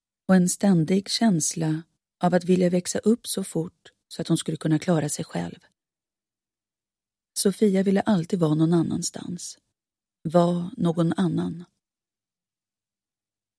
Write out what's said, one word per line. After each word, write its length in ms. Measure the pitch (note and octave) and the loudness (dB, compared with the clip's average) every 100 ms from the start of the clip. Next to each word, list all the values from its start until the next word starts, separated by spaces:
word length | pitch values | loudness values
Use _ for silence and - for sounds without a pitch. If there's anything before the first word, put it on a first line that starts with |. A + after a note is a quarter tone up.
| _ _ - | _ _ 2
och 80 | F#3+ | 4
en 140 | F3+ | 4
ständig 600 | - G3+ F3 D3+ F#3+ F#3+ | 2 2 2 2 0 -2
känsla 720 | - A3+ E3 - - D#3 D#3 - _ _ _ | 0 2 2 0 -2 -2 -4 -8 _ _ _
av 160 | F3+ | 0
att 100 | F3+ | 2
vilja 260 | F3+ F3+ F3+ | 2 2 2
växa 300 | F3+ - G3 | 0 -2 -2
upp 280 | G#3+ A#3+ - | 0 0 -2
så 160 | - | -8
fort 500 | F#3+ E3 E3+ - - _ _ | -6 -6 -8 -12 -20 _ _
så 140 | - | -10
att 60 | E3 | -2
hon 100 | D#3+ | -2
skulle 200 | - D#3+ | -2 -6
kunna 220 | D#3+ D#3 | -2 0
klara 300 | - E3 D3 | 0 0 -2
sig 160 | - E3 | -6 -8
själv. 340 | - - - _ _ _ _ _ _ _ _ _ _ _ _ _ _ _ _ _ | -8 -8 -12 _ _ _ _ _ _ _ _ _ _ _ _ _ _ _ _ _
Sofia 500 | - G3+ F#3 G#3+ F#3+ | -2 -2 2 2 2
ville 180 | G3 G3 | 2 0
alltid 380 | G#3+ G3 D#3+ F#3+ | 2 0 0 0
vara 160 | D#3+ D3+ | 2 2
någon 180 | D#3+ | 2
annanstans. 840 | E3+ D#3 E3+ E3+ - - F3 - - _ _ _ _ _ _ | 2 0 -4 -6 -8 -10 -10 -12 -18 _ _ _ _ _ _
Var 480 | D#3+ E3+ F3 F3 F3 - | 0 2 2 0 -6 -2
någon 360 | E3+ E3 E3 | -2 0 -2
annan. 520 | - F3+ E3 F3+ E3+ F3 _ _ _ _ _ _ _ _ _ _ _ _ _ _ _ _ _ _ | 0 0 -2 -4 -10 -16 _ _ _ _ _ _ _ _ _ _ _ _ _ _ _ _ _ _